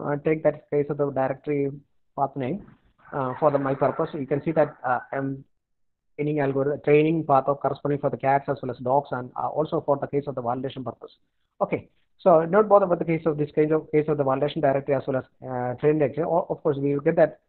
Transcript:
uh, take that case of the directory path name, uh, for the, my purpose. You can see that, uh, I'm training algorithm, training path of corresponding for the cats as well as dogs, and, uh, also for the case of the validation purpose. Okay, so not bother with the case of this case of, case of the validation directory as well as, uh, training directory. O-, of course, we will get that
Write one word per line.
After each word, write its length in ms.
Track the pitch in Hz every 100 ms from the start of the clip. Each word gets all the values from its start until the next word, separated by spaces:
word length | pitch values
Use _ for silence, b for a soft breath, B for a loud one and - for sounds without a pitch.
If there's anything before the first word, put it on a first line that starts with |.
uh, 120 | - 143
take 260 | 160 160
that 260 | 151 147 -
case 160 | 147 147
of 80 | 147
the 120 | 143
directory 640 | 135 131 139 - 143 139 143 - _ _ -
path 180 | 135 143
name, 300 | 127 196 - - _ _ -
uh, 220 | 147 131 127
for 100 | 151
the, 60 | 139
my 160 | 135
purpose. 360 | 135 135 135 160
You 140 | 160 131
can 160 | 143
see 80 | 170
that, 240 | 160 147 - 127
uh, 140 | 120 -
I'm 320 | 135 135 135 - _ _ _ _ _ _ -
training 240 | 147 151
algorithm, 420 | 139 135 139 139
training 420 | - 147 156 165 151
path 200 | 135 135
of 120 | 143
corresponding 400 | 135 135 143 143
for 100 | 139
the 80 | 127
cats 320 | 135 139 143
as 80 | 135
well 100 | 127
as 60 | 120
dogs, 320 | 123 139 143
and, 200 | 127 123 -
uh, 140 | 127
also 320 | - 156 160 -
for 120 | 139
the 100 | 156
case 180 | 143 143
of 80 | 131
the 60 |
validation 420 | 117 131 131 139
purpose. 280 | 120 - - _ _ _ _ -
Okay, 280 | 202 139 - _ _ _
so 260 | 196 160
not 240 | 165 196 208
bother 200 | 202 185
with 120 | 170
the 60 | 165
case 200 | 160 165
of 120 | 151
this 140 | 147
case 200 | - 151
of, 180 | 156 151
case 140 | 151 151
of 100 | 147
the 60 |
validation 380 | 135 135 143 160
directory 340 | 143 139 139 135
as 80 | -
well 100 | 131
as, 60 | - _ 127
uh, 320 | 127 123 120
training 200 | 151 151
directory. 240 | 139 -
O-, 240 | 170 165 -
of 120 | 165
course, 140 | 165 139
we 160 | 139
will 80 | 143
get 140 | 151 165
that 240 | 151 -